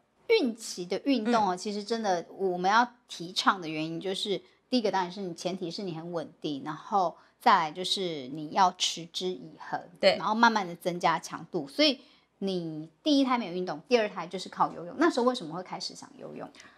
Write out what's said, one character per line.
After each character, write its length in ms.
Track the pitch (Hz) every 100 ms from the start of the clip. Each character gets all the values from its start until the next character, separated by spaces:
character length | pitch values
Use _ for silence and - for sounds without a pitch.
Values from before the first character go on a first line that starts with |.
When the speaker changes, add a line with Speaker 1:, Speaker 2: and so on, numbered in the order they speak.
| _ _ -
Speaker 1:
孕 280 | 453 262 220
期 280 | - - 175
的 140 | 196
运 180 | - 254
动 280 | 214 233 202
哦， 40 |
Speaker 2:
嗯。 40 | 180
Speaker 1:
其 140 | 214
实 120 | 202
真 180 | 202 233
的 240 | 214 175 165
我 280 | - 190 180
们 100 | 180
要 260 | 220 247 - -
提 260 | - 170
倡 280 | 202 233 202
的 80 | 160
原 160 | 156
因 160 | 160 165
就 120 | 185
是， 280 | 185 214 170 - _ -
第 100 | 254
一 40 |
个 80 | 214
当 120 | 185
然 100 | 180
是 80 | 190
你， 120 | 190
前 220 | 170 180 180
提 140 | 170
是 140 | 170
你 100 | 196
很 180 | 160 170
稳 200 | 175 147 -
定， 240 | 165 139
然 100 | 147
后 400 | 151 - 202 170 - _ _
再 160 | 247
来 160 | 196 160
就 140 | 151
是 420 | 180 202 180 156 127
你 200 | 160 151
要 200 | 202 185 -
持 260 | - -
之 220 | 165 - 185
以 280 | 185 165 -
恒， 200 | - 139 - -
Speaker 2:
对。 160 | 190 165
Speaker 1:
然 60 | 165
后 80 |
慢 160 | 220 233
慢 160 | 220 180
的 80 | 175
增 220 | 180 175
加 200 | 175 165
强 280 | - - 165
度。 160 | 175 139
所 160 | -
以 160 | 302 254 - _ _ -
你 500 | 196 185 165 156 160 _
第 180 | 311 277
一 40 |
胎 120 | 254 247
没 100 | 196
有 40 |
运 140 | 180 180
动， 120 | 151 -
第 120 | 240
二 100 | 214
胎 180 | 190 170
就 120 | 190
是 100 | -
靠 240 | - 156
游 140 | 156 170
泳。 80 | 165
那 120 | 330
时 100 | -
候 60 | 247
为 80 |
什 100 | 247
么 100 | 156
会 80 | 175
开 160 | 185 170
始 160 | -
想 160 | - - -
游 180 | 147
泳？ 140 | - 110 - -